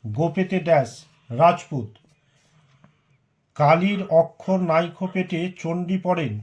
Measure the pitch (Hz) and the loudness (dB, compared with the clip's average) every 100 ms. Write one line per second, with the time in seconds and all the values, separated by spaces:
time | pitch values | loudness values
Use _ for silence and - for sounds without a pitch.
0 | 113 107 165 156 185 185 160 156 123 - | -8 -4 -2 -2 -2 -2 2 2 2 -8
1 | _ _ _ 120 170 175 - 135 104 _ | _ _ _ 4 4 4 -6 -8 -8 _
2 | _ _ _ _ _ _ _ _ _ _ | _ _ _ _ _ _ _ _ _ _
3 | _ _ _ _ _ - 147 165 190 196 | _ _ _ _ _ 0 4 4 2 -2
4 | - 165 160 _ - 190 180 160 170 165 | 2 2 2 _ -2 -2 2 0 0 -6
5 | 185 185 180 170 180 180 165 175 175 185 | -6 -4 -4 -4 -6 -6 -6 -4 -4 -4
6 | 180 165 139 104 | -2 -2 -2 -6